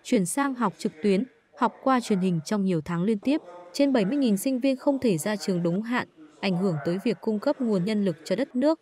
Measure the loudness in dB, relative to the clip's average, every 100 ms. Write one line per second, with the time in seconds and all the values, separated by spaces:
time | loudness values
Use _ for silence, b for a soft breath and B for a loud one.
0 | 2 0 2 -2 -2 -2 -4 -2 -8 -2
1 | 0 0 -2 _ _ -4 -4 0 0 0
2 | 2 0 2 0 -2 -2 0 0 -2 -2
3 | 0 0 0 -2 -4 -20 -12 0 2 4
4 | 2 2 2 2 0 0 0 2 0 2
5 | 0 0 -2 -4 -2 0 0 -2 -2 -4
6 | -4 -14 -20 -6 -2 0 0 0 -2 -2
7 | -2 -2 -2 -2 -2 -2 0 0 0 0
8 | 0 -2 -4 -4 -2 0 0 0